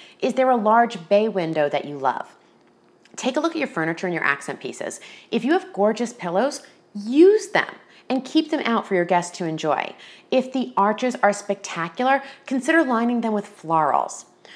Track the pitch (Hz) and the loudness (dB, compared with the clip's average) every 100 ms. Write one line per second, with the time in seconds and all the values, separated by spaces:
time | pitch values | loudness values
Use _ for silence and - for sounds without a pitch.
0 | - - 254 262 254 240 214 226 233 180 | -20 -6 -2 2 2 2 4 4 4 -2
1 | 165 202 220 190 160 156 147 147 143 143 | 0 2 2 -2 -2 0 0 -2 -6 -4
2 | 135 - - - _ _ _ _ _ _ | -2 -2 -8 -16 _ _ _ _ _ _
3 | _ - 254 277 330 320 269 170 160 165 | _ -8 -4 -2 -2 -4 -4 -4 -4 -4
4 | 185 165 - 143 - - 123 - - - | -4 -2 -2 -2 -6 -10 -12 -8 -10 -10
5 | - - - 226 240 370 370 190 208 220 | -16 -20 -4 -2 0 0 -2 0 0 0
6 | 233 - 175 185 269 - - _ _ 208 | -4 -6 -4 -2 -2 -4 -14 _ _ -12
7 | 208 277 381 427 - - - - - - | 0 6 8 6 2 0 -2 -8 -20 -20
8 | - 254 - 320 311 294 233 226 - 185 | -4 -4 0 0 0 -2 0 -2 0 0
9 | 175 175 175 - 170 156 156 135 - - | 2 0 0 -6 -6 -4 -2 -2 -4 -12
10 | - - _ 254 254 262 - - 202 214 | -20 -20 _ -2 0 -4 -4 0 0 0
11 | 247 247 202 202 - 196 - 170 170 - | -4 2 2 2 -4 -8 -6 -8 -6 -2
12 | 254 277 277 - - 269 262 320 262 226 | 2 2 0 -16 -6 -2 2 2 4 2
13 | 240 240 226 208 202 - 160 160 147 71 | 2 0 0 -2 -4 -12 0 2 4 2
14 | - - - _ - | 0 -6 -16 _ -20